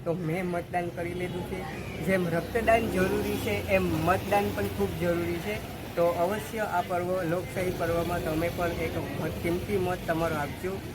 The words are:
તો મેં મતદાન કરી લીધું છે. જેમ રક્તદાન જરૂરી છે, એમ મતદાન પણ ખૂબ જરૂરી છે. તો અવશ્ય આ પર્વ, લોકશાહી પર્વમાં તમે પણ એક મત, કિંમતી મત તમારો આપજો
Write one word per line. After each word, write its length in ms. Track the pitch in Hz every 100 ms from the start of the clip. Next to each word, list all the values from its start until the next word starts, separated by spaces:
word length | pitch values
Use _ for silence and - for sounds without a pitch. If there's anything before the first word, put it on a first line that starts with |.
તો 80 | 170
મેં 340 | 170 160 175 180
મતદાન 420 | 175 170 180 175
કરી 260 | 180 170
લીધું 280 | 175 175 180
છે. 200 | 180 190 - - - - 151
જેમ 220 | 190 170
રક્તદાન 640 | 165 165 233 220 226 220
જરૂરી 460 | 185 185 208 202 208
છે, 320 | 220 208 202
એમ 380 | 190 180 160 160
મતદાન 380 | 190 190 202 202
પણ 80 | 202 196
ખૂબ 220 | - 196 165
જરૂરી 360 | 175 170 170 170
છે. 180 | 202 220 - - - -
તો 100 | 170
અવશ્ય 520 | 175 175 208 - 220
આ 220 | 180 175
પર્વ, 420 | 180 175 180 185
લોકશાહી 480 | 170 175 - 196 185 -
પર્વમાં 460 | 170 170 170 175
તમે 260 | 165 156 170 170
પણ 120 | 170
એક 220 | 170 160 165 151 -
મત, 80 | 160 -
કિંમતી 360 | 170 175 190 202
મત 200 | 180 180 -
તમારો 300 | 160 165 156
આપજો 440 | 143 143 185 190 -